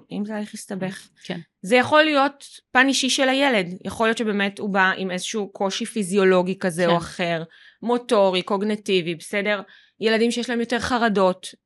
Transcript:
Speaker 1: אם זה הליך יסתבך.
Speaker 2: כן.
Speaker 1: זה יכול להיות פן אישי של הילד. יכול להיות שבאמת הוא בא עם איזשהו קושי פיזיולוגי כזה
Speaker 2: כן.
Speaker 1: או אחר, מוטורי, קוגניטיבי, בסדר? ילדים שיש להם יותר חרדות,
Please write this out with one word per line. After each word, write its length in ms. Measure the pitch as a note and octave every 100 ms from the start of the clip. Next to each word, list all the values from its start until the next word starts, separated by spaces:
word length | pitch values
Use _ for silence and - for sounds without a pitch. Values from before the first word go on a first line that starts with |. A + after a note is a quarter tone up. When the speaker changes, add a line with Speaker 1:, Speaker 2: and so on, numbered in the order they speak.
| -
Speaker 1:
אם 140 | F#3
זה 120 | G#3 G#3+
הליך 180 | G#3
יסתבך. 540 | A3 - G3 F#3 G3 - _
Speaker 2:
כן. 140 | - E3+ - _
Speaker 1:
זה 140 | F#3 B3
יכול 260 | - D4+
להיות 420 | D#4 C#4+ C#4 C#4 - - _
פן 160 | B3 C4+
אישי 220 | C4 C4
של 180 | D4 C4
הילד. 380 | C4+ C#4 A3 F3 F#3
יכול 220 | F#3+ - A3+
להיות 120 | A#3
שבאמת 400 | A3 G3+ G3+ G3
הוא 120 | G#3
בא 220 | G3 F#3 -
עם 140 | F#3+
איזשהו 420 | F3+ - A3 G3
קושי 340 | - G3 F#3+ A#3
פיזיולוגי 720 | A3+ F3+ G3+ F#3+ F#3 F3+ F#3+
כזה 240 | F#3+ D#3+
Speaker 2:
כן. 60 | E3+
Speaker 1:
או 60 | E3+
אחר, 460 | E3 - F3 E3 E3 - - _
מוטורי, 600 | A3 A#3+ B3 A3 G3 F#3
קוגניטיבי, 720 | F3 G3 G#3+ G#3+ G#3 F#3+ E3
בסדר? 460 | D#3+ - G#3 G3+ G3+ F#3+ - _ _
ילדים 300 | G#3+ A3 A#3
שיש 200 | A#3+ A#3
להם 100 | A#3
יותר 180 | A#3 A#3+
חרדות, 680 | - A#3+ A3+ G3 F#3 F#3 - -